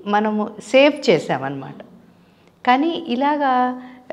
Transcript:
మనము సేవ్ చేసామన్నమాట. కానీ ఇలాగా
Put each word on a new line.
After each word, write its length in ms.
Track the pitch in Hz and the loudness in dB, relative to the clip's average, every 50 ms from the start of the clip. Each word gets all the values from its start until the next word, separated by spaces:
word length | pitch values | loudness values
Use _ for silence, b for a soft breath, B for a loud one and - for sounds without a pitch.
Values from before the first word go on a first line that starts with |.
| - | -6
మనము 440 | 202 208 208 214 214 214 214 208 - - - | -2 0 0 0 0 -2 -2 -4 -6 -8 -14
సేవ్ 500 | - - - 262 277 302 285 294 - 240 | -8 2 4 6 6 6 4 2 2 2
చేసామన్నమాట. 680 | 175 147 - - 160 127 135 135 143 139 135 143 - - - - - - b b b b b b b b b b b _ - 247 | 2 2 2 -2 -4 -4 -4 -8 -8 -10 -12 -14 -16 -18 -20 -20 -20 -20 b b b b b b b b b b b _ 0 2
కానీ 380 | 247 262 302 339 330 - - 233 | 2 2 2 -2 -4 -6 -6 -4
ఇలాగా 720 | 240 247 277 285 302 294 285 269 254 254 247 247 254 254 B B B B B - | -2 -2 0 0 0 0 0 0 2 2 0 0 -2 -6 B B B B B -8